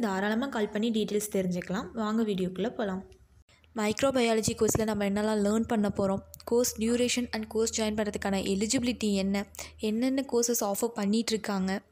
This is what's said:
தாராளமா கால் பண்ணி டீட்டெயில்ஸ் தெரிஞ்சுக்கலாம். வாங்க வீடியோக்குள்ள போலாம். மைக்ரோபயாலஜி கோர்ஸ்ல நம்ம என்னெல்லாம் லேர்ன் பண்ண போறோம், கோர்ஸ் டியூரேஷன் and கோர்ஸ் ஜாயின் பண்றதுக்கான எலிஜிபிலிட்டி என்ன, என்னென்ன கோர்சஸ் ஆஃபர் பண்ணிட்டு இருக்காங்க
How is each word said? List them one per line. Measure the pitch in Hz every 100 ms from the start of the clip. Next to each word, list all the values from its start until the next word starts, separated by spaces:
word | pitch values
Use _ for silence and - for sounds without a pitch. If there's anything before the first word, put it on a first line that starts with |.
| 220
தாராளமா | 190 202 220 277 262
கால் | 208
பண்ணி | 214 233 220
டீட்டெயில்ஸ் | 202 208 208 196
தெரிஞ்சுக்கலாம். | 185 175 175 185 - 233
வாங்க | 214 220 214
வீடியோக்குள்ள | 190 180 185 220 254
போலாம். | 208 185 - - - - - _ _ 226
மைக்ரோபயாலஜி | 208 214 277 262 233 220 220 226
கோர்ஸ்ல | 214 226 220
நம்ம | 208 202
என்னெல்லாம் | 202 214 214 202
லேர்ன் | 220 226 233
பண்ண | 202 -
போறோம், | 196 196 - - -
கோர்ஸ் | 233 247 -
டியூரேஷன் | 220 240 247 240 240 226
and | 214 220
கோர்ஸ் | 226 -
ஜாயின் | 214 214
பண்றதுக்கான | 208 202 208 196 190 196
எலிஜிபிலிட்டி | 220 262 240 240 214 196 196
என்ன, | 202 202 - - - 214
என்னென்ன | 220 262 269 269
கோர்சஸ் | 240 233 233 208
ஆஃபர் | 202 233 226
பண்ணிட்டு | 202 220 226 220
இருக்காங்க | 214 196 190 196 -